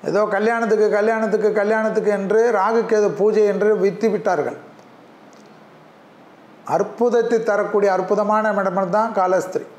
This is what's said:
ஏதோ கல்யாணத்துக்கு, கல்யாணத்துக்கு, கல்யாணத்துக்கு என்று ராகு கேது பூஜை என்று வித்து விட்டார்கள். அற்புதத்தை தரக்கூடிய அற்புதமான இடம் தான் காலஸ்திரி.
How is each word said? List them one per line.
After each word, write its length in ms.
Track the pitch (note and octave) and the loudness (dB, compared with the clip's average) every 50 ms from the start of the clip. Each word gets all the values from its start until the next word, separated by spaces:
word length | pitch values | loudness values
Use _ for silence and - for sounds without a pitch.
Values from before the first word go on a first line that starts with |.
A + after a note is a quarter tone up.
| - | -6
ஏதோ 140 | D3 D#3 G3+ G#3+ G3 G3 | -2 0 0 0 0 0
கல்யாணத்துக்கு, 520 | G3 G#3 A3+ A#3 A#3 A#3 A3 - - G#3+ G#3 F#3+ | -2 0 0 0 0 0 0 2 2 2 2 2
கல்யாணத்துக்கு, 540 | G#3 G#3 A3 A3+ A3 A3+ G#3+ F#3+ G#3 G3 G#3 | 2 0 0 0 0 -2 -2 -2 0 0 0
கல்யாணத்துக்கு 600 | - G#3+ G3+ G#3 A3 A3 A3 A3 - G#3+ F3+ G3+ | 0 0 0 0 0 0 0 0 -2 0 0 0
என்று 280 | G#3 G3 G3 F#3+ G#3 A3 A3+ A#3+ | -2 -2 -2 0 2 2 2 2
ராகு 300 | A3+ G3+ F#3+ G#3+ A3+ A#3 | 2 2 0 2 0 0
கேது 260 | A3 A3+ A3 G#3+ G#3 G3+ D#3 C#3+ | 0 2 2 2 2 0 0 0
பூஜை 260 | G3 G#3+ G#3 G#3+ G#3+ | 0 2 4 4 2
என்று 240 | G3+ G3 G3 G#3 G#3+ G#3+ F#3+ F3+ | 2 2 2 2 2 2 2 2
வித்து 240 | G3+ F3+ - A3+ A3 | 0 0 0 -2 0
விட்டார்கள். 480 | G3+ G3 - G3+ F#3 D3+ C3+ A#2+ G#2+ - - - - - - - - - - - - - - - - - - - - - - - - - - - - - - - - - - - - - - - - - - - D3 | 0 0 -2 -2 -2 0 -2 -4 -6 -10 -16 -20 -20 -20 -20 -20 -20 -20 -20 -20 -20 -20 -20 -20 -20 -20 -20 -20 -20 -20 -20 -20 -20 -20 -20 -20 -20 -20 -20 -20 -20 -20 -20 -20 -20 -20 -20 -20 -20 -20 -8 -4 -2
அற்புதத்தை 640 | E3+ G3+ G3+ - - A#3 B3 A3+ A#3+ A3+ A#3 A#3+ A3 - | -2 -2 -4 -4 -2 0 0 2 0 0 2 0 0 0
தரக்கூடிய 460 | G#3+ G3+ G3+ G3+ G3+ G#3+ G#3 G3+ G3 | 0 0 0 -2 0 0 2 2 2
அற்புதமான 600 | F#3 F#3 F#3 - G#3 G3 G#3 G3+ G#3+ G#3+ G#3+ A3 G3+ | 0 0 0 -2 0 0 0 0 0 0 0 0 0
இடம் 400 | G3 G3 F#3+ F3+ F#3+ G3 F3+ F3+ | 0 -2 -2 -2 -2 -2 0 0
தான் 180 | G#3+ A3 A3+ G#3+ | 0 0 0 0
காலஸ்திரி. 500 | G3 F#3 F3+ F#3 F3+ D#3+ - - - - - - | -2 0 2 2 0 -2 -2 -6 -8 -8 -8 -20